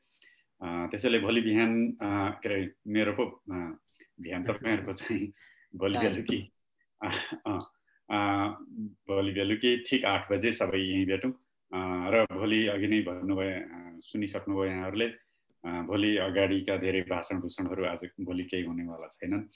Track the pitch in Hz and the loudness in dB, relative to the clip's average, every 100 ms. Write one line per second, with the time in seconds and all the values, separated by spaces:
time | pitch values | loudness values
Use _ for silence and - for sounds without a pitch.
0 | _ _ - _ _ - 87 85 117 104 | _ _ -20 _ _ -10 -6 -4 -4 0
1 | 123 117 101 117 113 110 113 117 117 - | 2 4 4 4 4 4 4 4 0 0
2 | 104 101 98 - 110 98 92 - 104 107 | -2 0 0 -2 -2 -2 -2 -6 -2 2
3 | 104 104 110 - - 90 85 - _ - | 2 2 -2 -4 -8 -6 -6 -10 _ -20
4 | - - 85 90 92 104 113 104 92 92 | -20 -14 -6 -4 -2 -2 0 0 -2 -6
5 | - 104 101 - - - _ 87 98 101 | -4 -4 -4 -10 -20 -20 _ -2 0 2
6 | 110 92 87 104 - _ _ _ _ - | 2 0 -2 -2 -4 _ _ _ _ -8
7 | 104 - - - 110 101 - _ _ _ | -4 -4 -6 -6 -4 -4 -6 _ _ _
8 | - 104 101 101 104 107 - 113 107 - | -2 2 2 2 0 -4 -12 -10 -10 -8
9 | - 98 98 95 98 107 123 123 - 131 | -2 0 2 2 2 4 4 2 2 2
10 | 104 95 95 98 120 113 95 95 95 95 | 2 2 2 2 2 2 0 2 2 2
11 | 95 95 131 131 _ _ - 92 92 90 | 2 2 0 -4 _ _ -8 -4 -2 -2
12 | 90 113 110 95 104 110 107 101 101 107 | 2 4 4 2 2 2 2 2 2 2
13 | 90 90 92 95 95 92 - 87 87 85 | 0 -2 -2 0 0 -2 -8 -14 -16 -16
14 | - 107 101 98 101 98 95 92 92 101 | -8 -4 -4 -4 -2 0 0 0 -2 0
15 | 117 117 _ _ _ _ 87 87 85 101 | -2 -4 _ _ _ _ -6 -4 0 2
16 | 104 104 95 95 98 95 92 95 92 95 | 4 4 2 4 4 2 0 0 2 0
17 | 90 90 - 92 90 - 90 92 87 85 | 0 -2 -2 -4 -4 -4 -4 0 -2 -2
18 | 85 - 90 90 90 92 85 85 85 80 | -8 -8 -4 -4 -2 -2 -2 -4 -6 -8
19 | 80 - 90 101 104 | -12 -10 -4 -4 -6